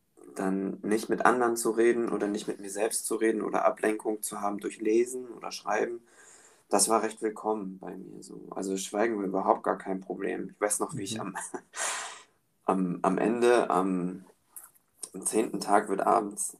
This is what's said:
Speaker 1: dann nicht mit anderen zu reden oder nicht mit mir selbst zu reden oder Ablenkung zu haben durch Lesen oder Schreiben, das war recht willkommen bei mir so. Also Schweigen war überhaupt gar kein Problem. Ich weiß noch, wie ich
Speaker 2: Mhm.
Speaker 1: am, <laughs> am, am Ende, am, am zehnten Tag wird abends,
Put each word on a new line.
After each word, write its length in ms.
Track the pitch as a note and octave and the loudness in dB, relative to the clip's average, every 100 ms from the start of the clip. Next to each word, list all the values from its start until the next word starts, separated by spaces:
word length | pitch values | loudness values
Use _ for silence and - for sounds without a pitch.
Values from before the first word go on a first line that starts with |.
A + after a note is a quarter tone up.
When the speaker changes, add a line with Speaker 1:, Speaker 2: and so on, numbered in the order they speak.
| _ _ - - | _ _ -16 -4
Speaker 1:
dann 440 | F#2+ F#2+ G2 - | 0 0 -2 -4
nicht 260 | G2+ G#2+ - | 0 0 2
mit 160 | A2+ - | 4 6
anderen 300 | B2 A#2+ A#2 | 6 4 2
zu 140 | A#2 | 0
reden 380 | A2 A#2 A#2 A#2 | 4 4 4 2
oder 180 | - G#2 | 0 0
nicht 200 | G#2 - | -2 -4
mit 120 | - | -8
mir 100 | G2+ | -8
selbst 360 | G2 A2+ - - | -2 -2 -2 -2
zu 100 | A2 | 2
reden 260 | A2 A2 | 2 2
oder 240 | G2+ G2+ F#2+ | 0 2 2
Ablenkung 560 | - G#2+ G#2+ A2+ G#2+ | 2 0 0 -2 -4
zu 180 | - G#2 | -6 -4
haben 180 | G2+ G2+ | -4 -4
durch 200 | G#2+ - | -6 -4
Lesen 460 | A2 A2+ B2 B2+ B2 | 0 2 2 -2 -10
oder 200 | - F#2 | -12 -10
Schreiben, 500 | - - G#2+ A2+ A#2 - - - - - _ _ | -8 -4 -2 -2 -4 -14 -20 -20 -20 -20 _ _
das 200 | G2+ G2+ | 2 6
war 140 | A2+ | 4
recht 180 | G#2+ - | 2 -2
willkommen 560 | A2 G#2+ G#2+ A2 F#2+ F#2 | -4 -2 -2 -2 -4 -10
bei 160 | F#2 F#2 | -12 -12
mir 260 | G2 G2+ | -14 -16
so. 240 | G2+ - - | -16 -16 -12
Also 260 | - F#2+ F#2+ | -6 -4 -4
Schweigen 400 | G2 G#2 A#2 G#2+ | -4 0 2 2
war 80 | F#2+ | 0
überhaupt 380 | F#2+ G#2 A2+ | 0 2 2
gar 140 | G2+ F#2+ | 2 -2
kein 240 | G2+ F#2+ | -4 -8
Problem. 500 | - G2 F#2+ F#2 F#2+ F2+ | -6 -6 -4 -6 -8 -4
Ich 60 | |
weiß 180 | G#2 - | -2 0
noch, 160 | - B2 | -2 -4
wie 60 | |
ich 120 | G2 A2 | -6 -6
Speaker 2:
Mhm. 60 | |
Speaker 1:
am, 140 | G2+ F2+ - - - - - - - - - | -6 -8 -10 -12 -14 -6 -4 -4 -8 -14 -20
<laughs> 320 | _ _ _ - | _ _ _ 0
am, 340 | F#2+ F#2 F2 | 2 2 2
am 160 | F2 F#2 | 0 2
Ende, 520 | G#2+ A#2+ A#2+ A#2+ - | 2 4 6 6 4
am, 560 | E2+ F#2+ F2+ F2+ F#2 - _ _ - - _ _ _ - | 2 2 0 -2 -4 -12 _ _ -20 -20 _ _ _ -14
am 120 | F#2+ G2 | -8 -2
zehnten 340 | G#2+ - G2 | 0 0 -2
Tag 300 | - G2+ G#2 | 2 2 4
wird 120 | G2 | 0
abends, 560 | - G2+ - G2+ - - | 2 2 2 -4 -8 -8